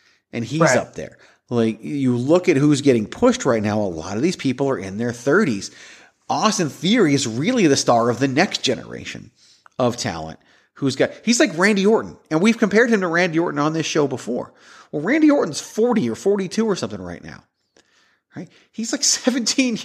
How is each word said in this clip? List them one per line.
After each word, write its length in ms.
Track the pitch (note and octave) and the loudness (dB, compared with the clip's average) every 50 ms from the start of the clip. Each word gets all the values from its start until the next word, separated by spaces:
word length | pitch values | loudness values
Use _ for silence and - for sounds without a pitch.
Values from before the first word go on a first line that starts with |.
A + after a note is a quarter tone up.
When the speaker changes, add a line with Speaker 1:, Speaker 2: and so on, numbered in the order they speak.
| _ _ _ _ _ _ | _ _ _ _ _ _
Speaker 1:
and 100 | - A#2 A#2 | -8 -8 -6
he's 160 | A#2 C#3+ E3 | -4 0 2
Speaker 2:
Right. 160 | E3 C#3+ B2+ A2 | 2 4 2 2
Speaker 1:
up 160 | E2+ - - | 0 -4 -10
there. 240 | D#2+ C#2 - - _ _ _ _ _ _ - | -14 -14 -14 -16 _ _ _ _ _ _ -4
Like, 340 | B2 A#2 A2+ A2 G#2+ - - | 0 0 0 0 0 -4 -8
you 320 | D3+ D3+ C#3 C3+ B2+ B2 | -8 -4 -2 0 0 0
look 320 | B2 B2 C#3+ E3+ F3+ F3+ F3+ | 0 2 2 2 2 4 2
at 80 | D3+ | 2
who's 240 | C3+ D3 D3 D3 C3+ | 4 4 4 2 4
getting 260 | - C#3 B2 A2+ G#2 | 4 4 4 4 2
pushed 380 | - - - A#3 B3+ A3 - - | -4 -4 0 2 2 2 2 0
right 180 | C#3+ A#2 A2 | 0 0 2
now, 180 | G#2 G#2+ G#2 G#2+ | 0 0 0 0
a 20 | |
lot 340 | G#2 F#2+ E2+ D#2+ D#2 F#2+ G2 | -2 -2 -4 -6 -8 -6 -4
of 60 | A2 | -2
these 120 | C#3+ F#3+ E3+ | -2 -2 -2
people 300 | - - C3+ B2 C3 C#3 C3+ | -2 -2 -2 -2 0 -2 -2
are 80 | B2+ F2 | -2 -4
in 180 | F#2+ F#2+ F#2+ | -6 -8 -6
their 160 | G#2+ A#2+ A#2+ | -6 -6 -6
thirties. 580 | A#2 - - C#3 D3+ G3+ A3 C#3 G#2+ G2 - - - - - - - - - _ _ _ _ - | -6 -4 0 2 2 2 2 2 -2 -4 -6 -10 -14 -18 -20 -20 -20 -20 -20 _ _ _ _ -6
Austin 400 | - D3 F#3 A3 - - E3+ C3+ | -2 0 0 0 0 0 -2 -4
Theory 420 | - - D3+ F#3 A#3 B3+ F#3+ D3 | -4 -4 -2 0 2 4 4 4
is 140 | C#3 C#3 - | 2 2 0
really 400 | A#2 A2 B2 D#3 A3 C4 A#3+ F#3 | -2 -4 -4 -2 0 2 2 4
the 100 | D3 C#3 | 4 4
star 320 | C3 - - A#2+ A#2 A#2 B2 | 2 2 2 2 4 4 2
of 100 | A2+ G2+ | 0 0
the 100 | C#3 C#3 | 0 0
next 340 | B2+ C#3+ F#3+ - - - | 2 0 0 0 -2 -4
generation 680 | - C3 A#2 D2 A1 A1+ A#1+ B1 - - - A1 G#1 - _ _ _ _ _ _ _ _ _ - | -2 -2 -4 -4 -6 -12 -14 -14 -12 -14 -14 -16 -16 -20 _ _ _ _ _ _ _ _ _ -2
of 200 | B2+ A#2+ G#2+ - | -2 -2 -2 -2
talent. 400 | - A2+ E2+ E2 D#2+ D#2+ D#2 - _ _ _ _ _ _ _ | -4 -4 -4 -6 -6 -8 -12 -16 _ _ _ _ _ _ _
Who's 200 | - C#3 C3+ B2 | -4 -4 -2 0
got, 160 | - C3+ - - - | 0 0 0 -2 -4
he's 160 | - G#3+ A#3+ C#4 | -2 0 2 2
like 180 | D#4 G#3+ D#3+ E3 | 2 0 0 2
Randy 260 | F#3 G#3 A3 G3 F#3 | 2 2 2 2 2
Orton, 320 | G#3 A3+ F3 - F#2 - - _ - | 2 2 2 0 -4 -12 -16 _ -4
and 100 | D#3 D#3+ | 0 2
we've 160 | F#3+ A3+ A3+ - | 2 2 2 2
compared 300 | A3+ F#3 G3 G#3+ B3 A#3 | 0 2 4 4 4 4
him 140 | A3+ G3 | 2 2
to 60 | F#3 E3+ | 0 0
Randy 300 | D#3+ E3+ F#3 F3+ D#3 D#3+ | 0 0 0 0 0 0
Orton 200 | E3+ F3 D3 C#3+ | -2 -2 0 -2
on 160 | D3 D#3 D#3+ | -2 0 0
this 100 | D#3+ D3+ | -2 -4
show 220 | - - D#3+ D3 C3 | -2 0 0 0 0
before. 460 | B2+ A#2+ - G#3 B3 A3 - - _ _ - - - - - _ | -2 -6 -8 -6 -6 -6 -8 -10 _ _ -20 -20 -20 -20 -14 _
Well, 120 | - D3+ | -8 -4
Randy 280 | D3 G3+ D4 E4 D#4 D4+ | -2 0 2 4 6 6
Orton's 300 | C#4+ C#4+ - F3 - - | 6 4 2 -2 -4 -8
forty 480 | - - - G#3 A3+ B3 A3+ G#3+ C#3 A#2 | -10 -6 -2 0 2 2 2 2 0 0
or 60 | A2 | -2
forty-two 500 | - - G3 G3+ G3+ F#3+ - - G#3+ A3+ | -2 0 0 0 0 -2 -2 -2 -2 0
or 120 | A3 F3+ | 0 -2
something 240 | - - G2+ G#2 F2+ | -2 -4 -6 -8 -8
right 200 | F2+ F2 E2+ - | -12 -12 -12 -14
now. 220 | - D#2+ - - - _ _ _ _ _ _ _ _ _ _ _ _ _ _ _ _ _ - | -14 -16 -18 -18 -20 _ _ _ _ _ _ _ _ _ _ _ _ _ _ _ _ _ -18
Right? 160 | E3+ E3+ - _ _ _ _ | -16 -16 -16 _ _ _ _
He's, 220 | _ - A3+ - | _ -10 -8 -6
like, 100 | D4+ C#4 - | -4 -2 0
<laughs> 0 | |
seventeen 720 | - - - - B3+ A#3+ C#4 A3 - - - C4 B3 A3 - | 0 0 0 0 0 0 0 -2 -2 0 0 0 0 0 -2